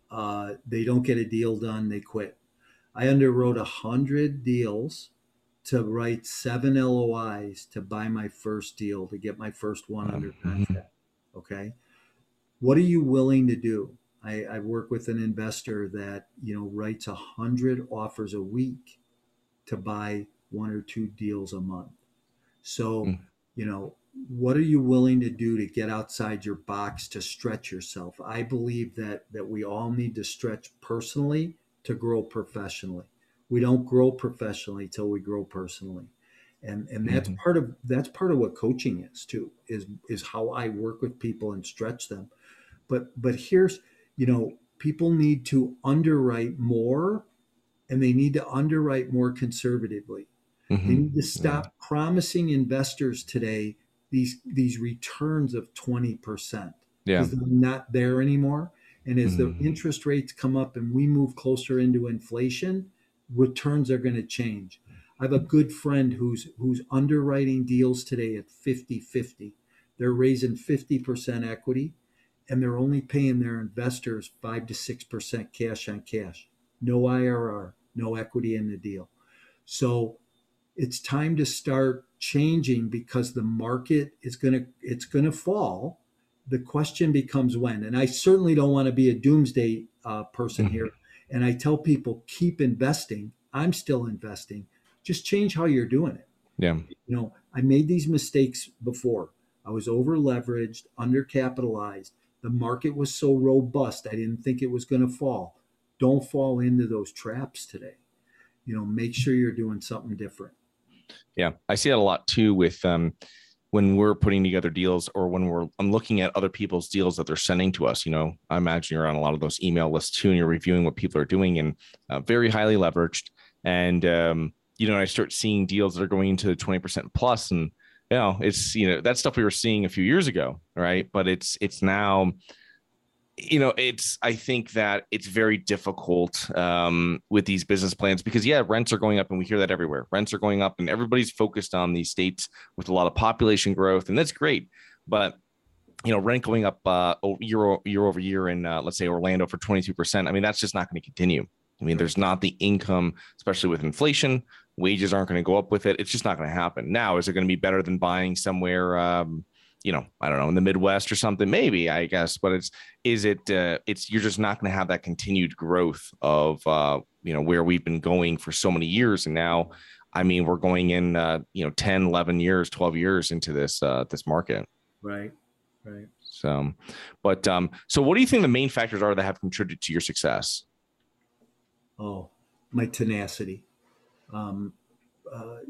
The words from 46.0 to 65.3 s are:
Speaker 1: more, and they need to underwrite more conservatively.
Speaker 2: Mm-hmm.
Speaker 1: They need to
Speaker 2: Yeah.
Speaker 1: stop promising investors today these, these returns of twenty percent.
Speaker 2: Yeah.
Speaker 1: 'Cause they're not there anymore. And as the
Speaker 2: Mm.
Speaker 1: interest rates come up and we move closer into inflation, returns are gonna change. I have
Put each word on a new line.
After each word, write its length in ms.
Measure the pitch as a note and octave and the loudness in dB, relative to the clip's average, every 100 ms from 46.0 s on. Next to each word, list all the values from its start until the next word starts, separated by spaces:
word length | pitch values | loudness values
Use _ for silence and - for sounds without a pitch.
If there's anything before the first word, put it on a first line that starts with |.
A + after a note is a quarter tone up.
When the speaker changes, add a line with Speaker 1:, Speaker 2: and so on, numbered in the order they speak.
| D#3+ D3+ B2+ A#2 A#2 - | 4 4 2 0 -2 -2
Speaker 1:
more, 680 | A#2+ A#2 A#2 C3+ F3+ G#3+ - _ _ _ _ _ - | 0 2 2 0 0 -2 -6 _ _ _ _ _ -4
and 100 | C3 | 2
they 120 | C3 | 4
need 220 | B2 C#3+ | 4 4
to 120 | C#3+ - | 2 -2
underwrite 640 | C3 D3+ D#3 D3+ C3+ B2+ | -2 0 2 2 0 0
more 200 | B2 B2 | 0 0
conservatively. 960 | B2 B2 A#2 B2 B2 A2 G#2 - G2 G2+ _ _ _ - | 0 -6 -4 -2 -2 -4 -8 -10 -14 -16 _ _ _ -4
Speaker 2:
Mm-hmm. 180 | G2+ F#2 | 0 2
Speaker 1:
They 60 | |
need 200 | B2+ D3 | 2 2
to 60 | C#3+ | 0
Speaker 2:
Yeah. 60 | C3 | -2
Speaker 1:
stop 480 | - D#3+ D3 C#3+ - | -2 -2 -2 -6 -14
promising 720 | - D3+ D#3 F3+ F3 F3+ E3+ | -6 -2 0 0 0 0 0
investors 720 | C#3 B2+ C3 C3+ - C3+ A#2+ | 2 2 0 -2 -2 -4 -4
today 520 | - B2+ A2+ A2 G#2+ G#2+ _ _ _ | -6 -4 -2 -2 -6 -8 _ _ _
these, 300 | C3 B2 - B3+ | 0 0 -4 -4
these 320 | D3 B2+ A2 | 0 0 0
returns 760 | A#2+ A#2+ - - D3+ D#3 C#3 | -6 -6 -12 -6 -2 0 0
of 200 | A#2+ - | -2 -8
twenty 400 | - - A#2+ A#2+ | -10 -4 -2 -2
percent. 600 | G#2+ - G#2 - A2 F#2 - _ _ | -4 -8 -10 -10 -10 -10 -16 _ _
Speaker 2:
Yeah. 140 | - - | 2 2
Speaker 1:
'Cause 140 | - | 2
they're 160 | C3 B2+ | 0 2
not 440 | B2+ B2+ C3+ - | 4 4 2 -4
there 300 | B2 B2 B2+ | 0 2 2
anymore. 480 | C#3 C#3+ C#3 D3 F3 - _ _ | 2 2 2 0 -6 -12 _ _
And 140 | - B2 | -2 2
as 180 | A2+ F2+ | 2 2
the 100 | E2+ | 0
Speaker 2:
Mm. 140 | E2+ | 0
Speaker 1:
interest 460 | D3 D#3+ E3 - D3 | -2 -2 -4 -4 -2
rates 260 | C#3+ B2+ | -2 -2
come 240 | - C3 C3 | -4 -2 0
up 200 | B2+ B2 | -2 -4
and 180 | A#2 | -2
we 140 | B2+ C#3+ | 2 4
move 260 | C#3+ C3+ | 4 2
closer 460 | - C3 B2+ - B2+ | 0 -2 -2 0 2
into 260 | B2+ B2 A#2+ | 4 2 0
inflation, 840 | A2+ - A#2 B2+ B2 F3+ F#3+ F#3+ _ _ _ - | -6 -8 -4 -2 -2 -4 -4 -6 _ _ _ -4
returns 560 | B2 B2+ B2+ C#3+ D3 B2+ | 2 2 2 -2 0 2
are 80 | B2+ | 0
gonna 240 | B2+ A#2+ | 0 -4
change. 580 | - - A#2+ G#2 F#2 - _ - _ - | -4 -6 -4 -6 -12 -20 _ -20 _ -6
I 60 | |
have 80 | C3 | 0